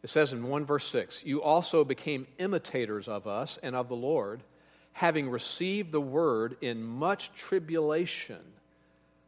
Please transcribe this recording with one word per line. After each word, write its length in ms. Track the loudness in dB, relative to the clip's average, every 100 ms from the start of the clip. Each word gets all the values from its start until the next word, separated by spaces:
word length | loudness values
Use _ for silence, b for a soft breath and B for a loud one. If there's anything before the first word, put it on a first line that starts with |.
It 60 | 2
says 260 | 4 4
in 140 | 2 -2
one 180 | -2 0
verse 220 | 0 2
six, 360 | -2 -2 -8
"You 200 | -4 0
also 400 | 4 4 6 4
became 420 | 4 2 -2 -4 -6 -4
imitators 720 | -2 -2 -2 -2 -2 -2 -4
of 200 | -6 -4
us 300 | -4 -4 -6
and 180 | -4 -4
of 120 | -4
the 80 | -4
Lord, 460 | 0 0 0 -6 -14 b b b b
having 360 | 0 2 4 0
received 640 | -2 -4 -4 -2 -2 0
the 100 | -2
word 560 | 0 2 4 4 0 -2
in 220 | -4 -4
much 500 | -4 -2 0 0 -4 -12
tribulation 1160 | -2 -2 0 0 2 2 0 -4 -10 -14 -16 -20 _ b b b b b